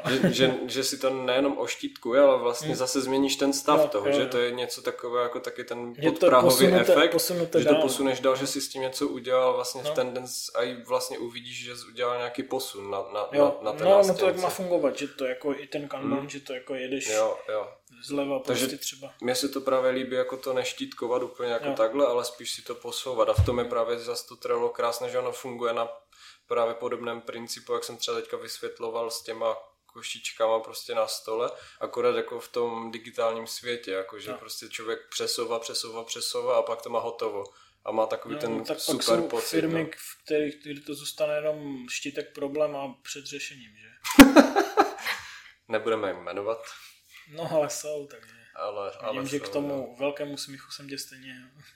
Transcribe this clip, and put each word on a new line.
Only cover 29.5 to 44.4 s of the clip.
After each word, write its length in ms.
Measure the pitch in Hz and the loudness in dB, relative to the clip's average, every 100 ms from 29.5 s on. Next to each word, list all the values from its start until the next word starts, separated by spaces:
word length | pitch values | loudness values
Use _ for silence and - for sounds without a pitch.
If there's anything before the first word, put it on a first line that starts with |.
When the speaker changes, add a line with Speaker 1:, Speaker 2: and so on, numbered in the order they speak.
| 110 - _ _ | -2 -10 _ _
Speaker 1:
košičkama 720 | 120 113 117 - - 113 113 | -14 -12 -10 -10 -2 2 2
prostě 340 | 110 110 - | 0 -12 -6
na 120 | 117 110 | -2 -2
stole, 440 | - - 110 127 - - - | -4 -6 -4 -4 -6 -18 -10
akorát 360 | 110 - 120 113 | -8 0 0 0
jako 240 | 113 117 | -4 -8
v 80 | - | -8
tom 420 | 123 120 113 113 | -4 -4 -4 -10
digitálním 560 | 113 113 117 113 113 110 | -12 -12 -2 -2 -2 -8
světě, 440 | - 120 120 107 | -10 -8 -8 -4
jako 280 | 95 95 104 | -6 -6 -12
že 120 | 101 | -12
Speaker 2:
No. 80 | 123 | -12
Speaker 1:
prostě 300 | 110 - 113 | -12 -14 -12
člověk 300 | - 113 113 - | -10 -6 -8 -8
přesouvá, 480 | - 117 - 113 117 | -6 -4 -2 -2 -4
přesouvá, 460 | - - 117 113 | -4 -8 -8 -10
přesouvá 520 | 113 113 - 123 123 117 | -10 -8 -6 -4 2 2
a 40 | |
pak 200 | 113 113 | 2 -4
to 80 | 120 | -4
má 80 | 117 | -4
hotovo. 440 | 117 117 113 101 95 - _ _ | -4 -4 -6 -4 -10 -16 _ _
A 80 | - | -6
má 140 | 113 110 | 0 0
takový 280 | 113 117 | -2 -6
Speaker 2:
No, 60 | 104 | -6
Speaker 1:
ten 180 | 117 113 | -4 -4
Speaker 2:
no, 60 | |
tak 120 | 113 151 | -4 -6
pak 40 | |
Speaker 1:
super 220 | - 131 | -2 -2
Speaker 2:
jsou 240 | - 113 - | 2 2 2
Speaker 1:
pocit, 200 | 117 - 160 | -2 0 0
Speaker 2:
firmy, 220 | 160 165 | 0 -2
Speaker 1:
no. 60 | 156 - | -4 -8
Speaker 2:
v 280 | - - | -16 -18
kterých, 360 | - 151 147 139 | -2 0 0 -6
který 200 | 151 143 | -12 -14
to 100 | 147 | -12
zůstane 400 | 143 147 - 151 | -10 -10 -4 -2
jenom 520 | 151 151 151 143 135 123 | -2 -2 -4 -8 -10 -8
štítek 460 | - 147 147 147 | -8 -6 -8 -10
problém 420 | - 139 147 151 143 | -8 -6 0 -2 -2
a 180 | 135 123 | -8 -10
před 240 | - 147 135 | -14 -14 -12
řešením, 440 | 143 - 139 113 104 | -12 -12 -14 -20 -20
že? 120 | - - - - | -20 -14 2 12
Speaker 1:
<laughs> 1400 | 277 - | 12 12